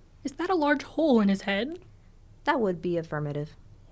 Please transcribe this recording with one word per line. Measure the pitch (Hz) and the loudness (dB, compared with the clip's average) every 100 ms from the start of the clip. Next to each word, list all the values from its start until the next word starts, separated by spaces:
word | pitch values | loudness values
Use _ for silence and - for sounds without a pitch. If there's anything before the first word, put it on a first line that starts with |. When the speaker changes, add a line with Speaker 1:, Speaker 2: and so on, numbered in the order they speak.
| - - | -20 -12
Speaker 1:
Is | 269 | -10
that | - 349 | -6 -2
a | |
large | 370 285 294 | 0 2 0
hole | - - 320 233 | -2 0 4 6
in | 202 | 4
his | 196 | 2
head? | - 196 254 349 - - - - - - | 0 -4 -4 -8 -16 -20 -20 -20 -20 -8
Speaker 2:
That | - 294 | -2 0
would | 208 170 | 0 -2
be | 180 170 | -2 -4
affirmative. | 165 151 147 147 151 - - - - | -4 -6 -4 -6 -8 -12 -20 -20 -14